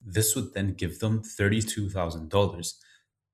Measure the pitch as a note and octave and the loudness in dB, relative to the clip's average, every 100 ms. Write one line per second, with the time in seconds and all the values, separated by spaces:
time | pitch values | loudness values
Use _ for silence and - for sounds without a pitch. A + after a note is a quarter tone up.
0 | G#2 F#2 A2 C3+ G#2 G2 G2 E2+ F2+ - | -2 2 2 2 -2 -2 -2 0 -4 -2
1 | A2 A2 - - G2+ A2 G#2+ - G2 F#2+ | 0 0 -2 0 4 4 0 -2 -2 -2
2 | E2+ E2 D#2+ G2 F#2+ E2 E2+ - _ _ | -2 -4 0 2 2 0 -8 -10 _ _
3 | _ _ _ | _ _ _